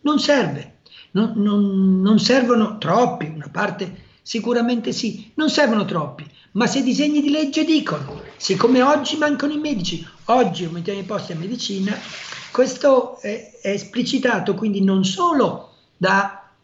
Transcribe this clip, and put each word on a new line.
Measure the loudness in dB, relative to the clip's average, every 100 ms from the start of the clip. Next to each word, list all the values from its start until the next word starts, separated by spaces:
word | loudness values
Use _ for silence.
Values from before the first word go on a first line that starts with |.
non | 0 0
serve, | 2 2 2 -4 -12 _ _ -20 -4
non, | 0 0 0
non, | 0 2 2 2 4 4
non | 4 4
servono | 4 2 4 2 2 -2
troppi, | 0 2 2 -2 -8
una | -8 -10
parte | -6 -6 -6 -10 -12 -20 _
sicuramente | -8 -6 -2 0 0 0 -4
sì, | -4 -4 -6 -10
non | -2 0
servono | 2 2 2
troppi, | 0 -2 -4 -10 -18 -20 _
ma | 0 0
se | 2
i |
disegni | 0 2 2 2
di | 2
legge | 0 0 0
dicono, | 2 2 0 -6 -6 -12 -16 -10
siccome | -2 2 4 6
oggi | 4 2 0 -2
mancano | 0 0 -2
i | -4
medici, | -4 -4 -4 -6 -10 -14 0
oggi | 2 2 0
aumentiamo | -6 -6 -6 -8
i |
posti | -6 -8 -8
a | -10
medicina, | -8 -8 -6 -4 -4 -4 -10 -16 -14 -16 -6
questo | 0 0 2 4 4 2 -10
è, | -8 -10 -12 -8
è | -4
esplicitato | -4 -4 -6 -2 0 0 0 -2
quindi | -2 -2 2
non | 2 4
solo | 2 0 0 2 2 0 -14 _ _ _
da | 0 2 0 -8 -20 _